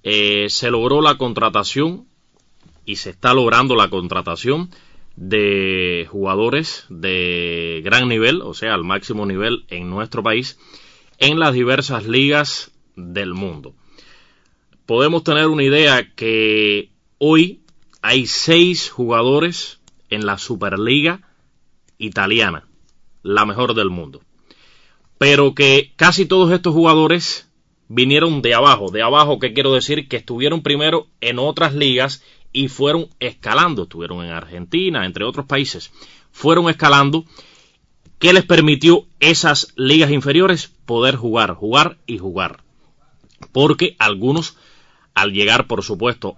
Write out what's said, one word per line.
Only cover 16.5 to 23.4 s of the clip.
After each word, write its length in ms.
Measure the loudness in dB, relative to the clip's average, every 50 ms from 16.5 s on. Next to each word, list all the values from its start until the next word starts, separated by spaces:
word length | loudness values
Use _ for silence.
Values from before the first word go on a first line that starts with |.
| 2 2 2 0 0 -2 -4 _ _ _ _ _ _ _
hoy 440 | 0 4 4 4 4 2 -2 -16 _ _ _ -20 -20 _ _ _
hay 240 | -2 0 0 0 0 -2
seis 600 | -6 -4 0 2 4 4 4 4 2 -4 -6 -10
jugadores 920 | -8 -6 -4 0 0 0 2 2 2 2 0 -2 -6 -10 -14 -14 -18 _ _ _ _ _ _ _
en 160 | -8 -6 -4
la 120 | -4 -6 -6
Superliga 840 | -6 -10 -8 -6 -4 -4 -4 -4 0 0 0 2 2 0 -4 -4 _ _ _ _ _ _ _ _ _ _ _ _ _ _ _ _
italiana, 680 | -12 -8 -4 -4 -2 0 0 0 0 0 -4 -8 _ _ _ _ _ _ _ _ _ -20 -20 -14
la 240 | -6 -2 0 0